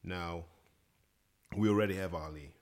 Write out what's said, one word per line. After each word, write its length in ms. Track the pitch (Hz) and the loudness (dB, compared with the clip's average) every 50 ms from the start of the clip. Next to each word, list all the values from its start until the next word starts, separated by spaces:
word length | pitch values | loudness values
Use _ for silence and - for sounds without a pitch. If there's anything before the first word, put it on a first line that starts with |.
Now, 440 | - - 90 90 87 85 85 85 82 82 _ _ _ _ _ _ _ _ _ _ _ _ _ _ _ _ _ _ _ _ - | -8 -6 -6 -6 -6 -6 -6 -8 -10 -12 _ _ _ _ _ _ _ _ _ _ _ _ _ _ _ _ _ _ _ _ 0
we 100 | 98 107 | 2 4
already 280 | 107 104 104 107 101 95 | 6 6 6 4 2 2
have 200 | 95 95 92 85 | -2 -2 -4 -4
Ali 400 | 80 78 78 78 76 73 71 - _ | -6 -6 -8 -10 -12 -14 -16 -20 _